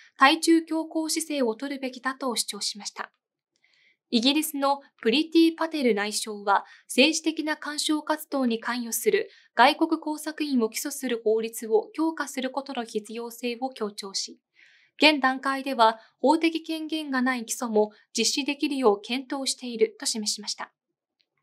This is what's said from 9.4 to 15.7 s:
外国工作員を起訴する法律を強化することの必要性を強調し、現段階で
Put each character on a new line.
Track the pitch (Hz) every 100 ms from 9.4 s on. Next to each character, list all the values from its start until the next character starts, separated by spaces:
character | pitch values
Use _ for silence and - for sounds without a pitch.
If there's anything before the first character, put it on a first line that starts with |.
| _ -
外 | 247 311
国 | 320 320
工 | 311 302
作 | 311 302
員 | 302 262
を | 220
起 | -
訴 | 294
す | 277 262
る | 226
法 | 226 220
律 | 226 226 226
を | 214 -
強 | - 320
化 | 320 285
す | -
る | 254
こ | 262
と | 269
の | 254
必 | 226 214 214
要 | 226 233
性 | 233 247 233
を | 262
強 | 262 214
調 | 208 196
し、 | 196 - 165 _ _ _ _ _ -
現 | 294 302
段 | 262 262
階 | 269 269
で | 277